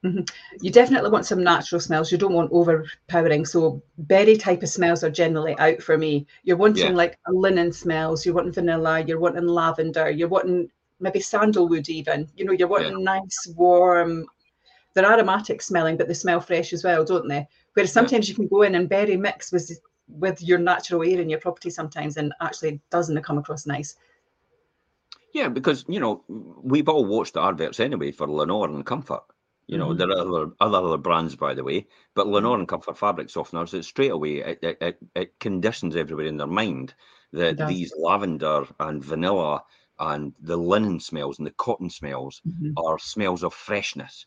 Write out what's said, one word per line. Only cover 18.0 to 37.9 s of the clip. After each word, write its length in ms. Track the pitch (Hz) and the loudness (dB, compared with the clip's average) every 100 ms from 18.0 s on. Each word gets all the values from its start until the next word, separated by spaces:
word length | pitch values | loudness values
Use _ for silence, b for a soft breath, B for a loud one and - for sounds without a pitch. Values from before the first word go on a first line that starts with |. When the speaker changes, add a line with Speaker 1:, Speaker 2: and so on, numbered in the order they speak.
| 254 240 214 | 4 2 0
Speaker 1:
you 60 | 190 | -2
can 120 | 190 | 0
go 140 | 196 | 4
in 120 | 202 180 | 4 4
and 140 | 175 | 2
berry 280 | 196 208 185 | 2 2 0
mix 340 | 202 - - | -2 -4 -4
with, 200 | 180 165 165 _ _ _ | -4 -4 -16 _ _ _
with 340 | 151 190 185 | -4 -4 -4
your 160 | 170 175 | 0 2
natural 420 | 175 180 - 175 | 2 0 0 0
air 160 | 165 180 | 2 0
in 80 | 165 | 0
your 100 | 156 | -2
property 300 | 180 170 180 | -4 -6 -10
sometimes, 480 | 170 156 156 151 151 | -8 -10 -8 -6 -4
and 160 | 151 - | -6 -4
actually 280 | 165 - 156 | -8 -4 -6
it 120 | 147 _ | -6 _
doesn't 300 | 175 165 151 | -2 0 -4
come 140 | - 147 | -2 -4
across 280 | 147 151 - | -4 -10 -6
nice. 300 | 139 143 - _ _ _ _ _ _ _ _ _ _ _ - _ | -6 -8 -16 _ _ _ _ _ _ _ _ _ _ _ -20 _
Speaker 2:
Yeah, 160 | 302 202 | -4 -2
because, 360 | 120 139 135 - | 0 0 -2 -4
you 120 | 190 | -4
know, 240 | 120 104 _ 107 95 - | -2 -4 _ -16 -16 -12
we've 280 | 123 143 147 | 0 2 2
all 160 | 156 104 | 2 2
watched 280 | 110 - | 0 -2
the 80 | - | -2
adverts 380 | 87 82 78 - | -2 0 -6 -2
anyway 320 | 123 127 71 | -2 -2 -6
for 160 | 71 76 | -6 -4
Lenor 380 | 76 76 104 90 | -2 0 0 -2
and 200 | 73 71 | -4 -8
Comfort. 380 | 123 - - _ _ _ _ - | -8 -6 -10 _ _ _ _ -8
You 100 | - | -4
know, 120 | 78 | -4
Speaker 1:
Mm-hmm. 40 | |
Speaker 2:
there 160 | 85 90 | -2 0
are 100 | 95 | 0
other, 320 | 90 85 78 - | 0 -2 -4 -2
other, 180 | 107 104 | 2 2
other 200 | 90 78 | 0 -2
brands, 380 | 78 82 82 67 | 0 0 0 -4
by 180 | 71 | -4
the 100 | 65 | -4
way, 240 | 65 85 110 b b | -4 -4 -6 b b
but 140 | - 101 | -2 0
Lenor 160 | 101 113 | 2 2
Speaker 1:
Mm-hmm. 140 | 120 | 0
Speaker 2:
and 80 | 87 | -2
Comfort 300 | 85 85 - | -6 -8 -4
fabric 300 | 104 82 - | -2 -2 -6
softeners, 440 | - 80 85 85 | -8 -8 -6 -6
it 120 | 90 82 | -8 -10
straight 260 | - 135 | -2 -2
away, 260 | 87 76 71 | 0 -4 -4
it, 200 | 71 - | -6 -6
it, 160 | 82 80 | -6 -4
it, 160 | 85 - - - | -6 -6 -10 -8
it 240 | 90 _ | -8 _
conditions 560 | 110 92 104 117 87 80 | -6 -2 -2 -4 -6 -4
everybody 320 | 76 78 78 | -4 -4 -6
in 100 | 76 | -6
their 100 | 73 | -4
mind 460 | 92 110 67 65 _ b b b | -2 -4 -6 -10 _ b b b
that 200 | 78 85 | -2 -2
Speaker 1:
It 60 | 78 | -2
does. 80 | 156 | -4
Speaker 2:
these 280 | 92 85 | -4 -6